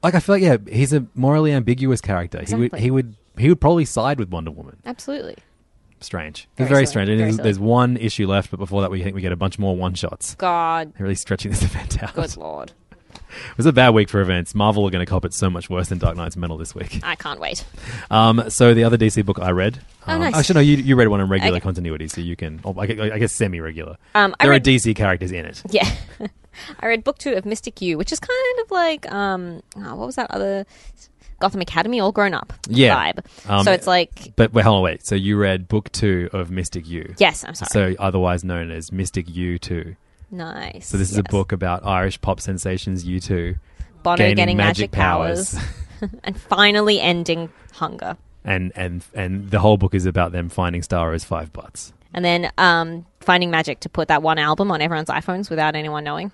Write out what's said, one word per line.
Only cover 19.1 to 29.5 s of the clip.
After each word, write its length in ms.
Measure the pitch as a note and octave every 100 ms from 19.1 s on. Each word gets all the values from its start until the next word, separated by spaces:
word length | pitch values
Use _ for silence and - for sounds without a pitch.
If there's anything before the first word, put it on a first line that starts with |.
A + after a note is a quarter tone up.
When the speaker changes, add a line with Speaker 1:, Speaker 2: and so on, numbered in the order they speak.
| A2
Speaker 1:
book 160 | G2 F#2+
I 100 | F2+
read, 300 | F2+ G2 B2+ - _ -
Speaker 2:
Oh, 80 |
Speaker 1:
um, 60 | E4
Speaker 2:
nice. 140 | E4+
Speaker 1:
actually, 200 | D#3+ C#3+
no, 60 | E3+
you, 160 | D3 D3
you 180 | C3 C3
read 120 | A2+
one 120 | G2+
in 80 | F#2+
regular 280 | F#2+ F#2 F2+
Speaker 2:
Okay. 40 |
Speaker 1:
continuity, 460 | G2 F2+ E2+ D#2 D#2+
so 120 | -
you 140 | E2+
can, 260 | E2+ E2 D#2
or 100 | G2 F#2
I 80 | G2+
gu-, 160 | A2 G#2+
I 60 | G#2+
guess 140 | A2
semi-regular. 680 | - G#2 F2 D#2+ D#2+ D#2 E2+ _ G#3
Speaker 2:
Um, 180 | G3 -
I 40 |
Speaker 1:
There 60 | C#3
are 40 |
Speaker 2:
read 80 | C#3
Speaker 1:
D 140 | C3 B2+
C 160 | A2+
characters 360 | G#2+ G2+ F#2 F2+
in 140 | F2+
it. 180 | D#2+ - -
Speaker 2:
Yeah. 180 | - - - - -
<laughs> 640 | - _ _ - - -
I 60 | A3
read 160 | A3+
book 140 | A#3 D4
two 160 | C#4+
of 120 | G#3+ G3+
Mystic 340 | A3 - -
U, 160 | F3+ D#3
which 120 | F#3
is 60 | D#4+
kind 420 | - B4+ C5 B4
of 60 | A4+
like, 380 | F#4+ E4+ D4+ -
um, 500 | G3+ G3+ F#3 F3